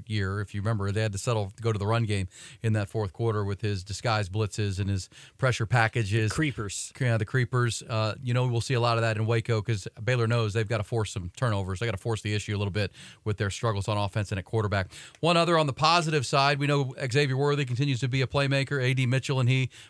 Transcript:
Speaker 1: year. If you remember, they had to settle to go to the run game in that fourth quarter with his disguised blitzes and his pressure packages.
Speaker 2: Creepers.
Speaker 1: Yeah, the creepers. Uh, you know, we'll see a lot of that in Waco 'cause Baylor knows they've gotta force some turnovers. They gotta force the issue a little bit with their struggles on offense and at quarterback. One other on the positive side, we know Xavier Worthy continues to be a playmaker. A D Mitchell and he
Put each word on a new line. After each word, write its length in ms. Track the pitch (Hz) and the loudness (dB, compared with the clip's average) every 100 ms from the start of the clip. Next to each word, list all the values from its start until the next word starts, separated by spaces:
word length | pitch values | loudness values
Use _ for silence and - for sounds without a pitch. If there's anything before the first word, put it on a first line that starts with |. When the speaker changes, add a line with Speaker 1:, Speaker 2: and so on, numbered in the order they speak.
| 101 | -4
Speaker 1:
year. 340 | 107 95 101 | -2 -2 -4
If 120 | 101 | -6
you 60 | 101 | -4
remember, 320 | 101 110 98 | -2 0 0
they 100 | 101 | 0
had 120 | 110 | -2
to 40 | 98 | -2
settle 360 | - 113 98 - | -2 -2 -2 -4
to 80 | |
go 80 | 113 | -2
to 80 | 104 | 0
the 80 | 101 | 2
run 160 | 117 | 0
game 240 | 110 101 92 - - - | 2 0 -2 -8 -20 -6
in 120 | 113 | 0
that 160 | 107 101 | 0 0
fourth 240 | 113 101 | -4 -4
quarter 320 | - 117 107 101 | -2 -2 0 -2
with 160 | 98 | -2
his 200 | 107 101 90 | -2 -4 -6
disguised 480 | 98 127 107 95 | -6 0 0 0
blitzes 440 | 104 107 - 101 92 | -2 -2 0 -2 0
and 120 | 98 | -2
his 180 | 98 - - - - | -2 -4 -16 -18 -2
pressure 280 | 131 117 110 | 0 0 2
packages. 680 | 123 113 123 101 113 110 | 4 4 2 0 2 0
Speaker 2:
Creepers. 580 | - 151 120 101 - - - | 0 -2 -2 -6 -8 -10 -4
Speaker 1:
Yeah, 160 | 127 113 | 0 2
the 80 | |
creepers. 580 | 107 131 120 127 120 - - | 2 0 0 2 0 -2 -4
Uh, 280 | 113 110 - | -2 -2 -2
you 120 | 123 | -2
know, 120 | 123 127 | 0 2
we'll 120 | 117 | 0
see 140 | - | 0
a 80 | 127 | 2
lot 160 | 120 117 | 2 2
of 60 | |
that 120 | 113 107 | 2 0
in 100 | 110 | 2
Waco 360 | 117 110 113 | 0 2 -2
'cause 260 | 104 107 - - | 0 -2 -4 -8
Baylor 240 | 110 127 113 | -2 0 2
knows 240 | 120 110 | 2 0
they've 160 | 107 101 | 0 -2
gotta 160 | 110 | -2
force 300 | 101 120 104 | -2 -2 -2
some 180 | - 87 - | -4 -8 -2
turnovers. 420 | 123 101 92 92 | 0 0 -2 -4
They 60 | 117 | -4
gotta 100 | 104 | -4
force 260 | 120 110 | -2 -4
the 120 | 104 | -2
issue 240 | 104 - 104 | -2 -2 -2
a 20 | |
little 120 | 101 | -2
bit 200 | 98 98 - - - | 0 -2 -4 -20 -10
with 140 | - 104 | -4 -2
their 140 | 101 | -2
struggles 360 | - 120 101 95 | 0 -2 -2 -2
on 100 | 104 | -2
offense 360 | 101 113 101 | -2 -2 -4
and 60 | 98 | -6
at 40 | |
quarterback. 480 | - 110 104 98 92 - - - | -2 -2 0 0 -2 -8 -20 -4
One 160 | 156 170 | 2 4
other 200 | 170 170 | 4 4
on 80 | 151 | 2
the 60 | |
positive 520 | 120 151 175 160 156 120 | 2 4 4 4 0 2
side, 340 | 143 139 143 | 2 4 2
we 80 | 143 | 2
know 260 | 143 131 135 135 | 0 0 -4 -2
Xavier 280 | 123 143 131 | 2 2 2
Worthy 260 | 143 143 | 2 0
continues 380 | 131 120 143 123 | 0 0 0 0
to 80 | 135 | 0
be 120 | 131 | 0
a 60 | 127 | 0
playmaker. 560 | 143 139 139 135 143 | 0 2 2 0 0
A 100 | 127 | 0
D 120 | 131 127 | 2 2
Mitchell 340 | 131 - 131 | 2 0 2
and 80 | 123 | 4
he 220 | 131 127 - - | 2 0 -6 -14